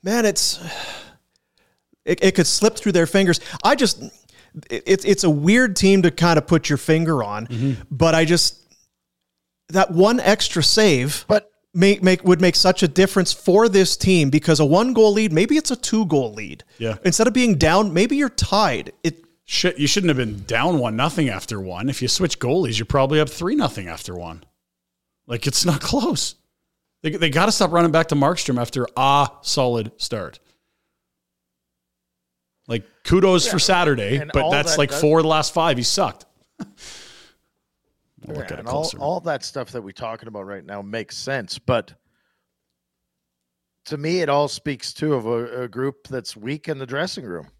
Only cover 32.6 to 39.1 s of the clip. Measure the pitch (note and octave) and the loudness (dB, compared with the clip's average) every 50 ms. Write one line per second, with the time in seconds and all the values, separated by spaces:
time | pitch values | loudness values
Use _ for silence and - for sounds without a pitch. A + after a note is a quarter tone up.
32.6 | _ - A#2 A2+ F#2+ _ _ _ _ - E3+ F#3 F#3+ F#3+ F3+ F3 - - - E3+ | _ -6 -6 -6 -6 _ _ _ _ 2 2 4 6 4 4 4 2 0 0 0
33.6 | - - F#3+ F3 F3+ D3+ C#3 A#2 G#2 G2 B2 C#3 D3 D3 - C#3+ C3+ D#3+ D#3 D3 | 2 2 2 2 2 2 0 0 -2 -2 -2 -4 -4 -2 -2 0 0 2 0 0
34.6 | D3 E3+ D#3 D#3 C#3+ - - - D#3+ D3+ D#3 E3 D#3+ D#3 D#3 D#3 D3+ - - E3+ | 0 0 0 0 0 0 0 0 2 4 4 4 4 4 2 0 0 0 0 0
35.6 | D#3+ E3 C#3+ B2 A#2+ - - - F#3+ B2 - - - _ _ _ _ _ _ _ | 2 2 0 0 0 -2 0 0 -2 -2 -4 -10 -20 _ _ _ _ _ _ _
36.6 | - - _ _ - - - - - - - - - _ _ _ _ _ _ _ | -18 -18 _ _ -20 -20 -20 -20 -20 -20 -20 -20 -20 _ _ _ _ _ _ _
37.6 | _ _ _ _ _ _ _ _ _ _ _ _ - - D3+ D3 C3 - - - | _ _ _ _ _ _ _ _ _ _ _ _ -18 -16 -14 -14 -12 -12 -14 -14
38.6 | G#2 A#2 B2+ C#3+ D#3+ D#3 - - C#3 D3 | -10 -6 -6 -4 -4 -6 -8 -6 -6 -6